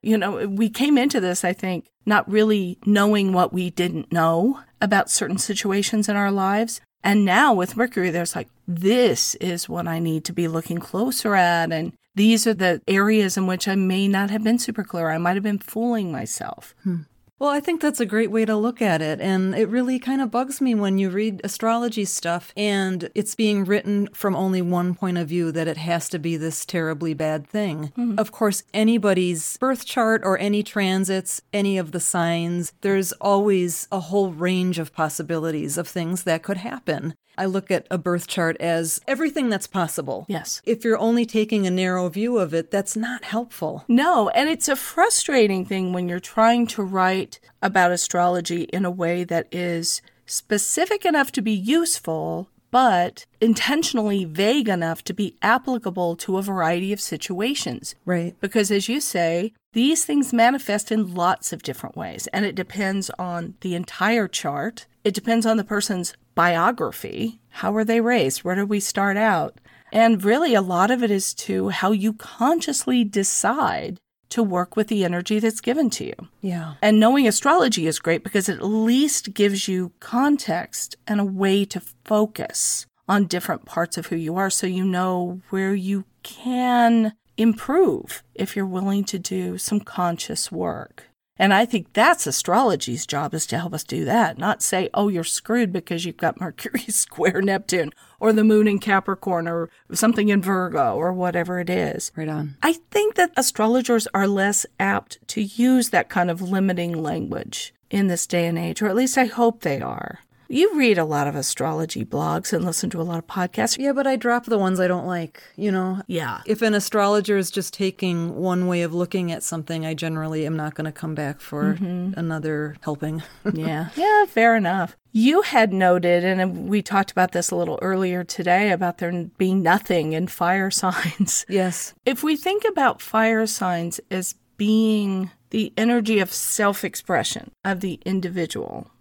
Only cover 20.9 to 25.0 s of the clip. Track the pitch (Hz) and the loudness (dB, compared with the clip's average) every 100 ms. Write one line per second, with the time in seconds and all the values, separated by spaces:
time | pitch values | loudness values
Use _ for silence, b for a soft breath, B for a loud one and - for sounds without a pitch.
20.9 | 190 190 190 220 190 196 - 226 233 240 | 2 0 0 -2 -4 -8 -4 0 0 -2
21.9 | 226 196 - 170 175 - - 208 196 190 | -2 -4 -4 -4 -4 -6 -4 -2 0 0
22.9 | 185 170 - 208 - 220 202 185 208 202 | -4 -4 -4 -4 0 0 2 2 0 0
23.9 | 202 202 - 202 185 190 185 175 180 180 | -2 -2 -2 -2 0 0 0 0 0 0
24.9 | 175 | -2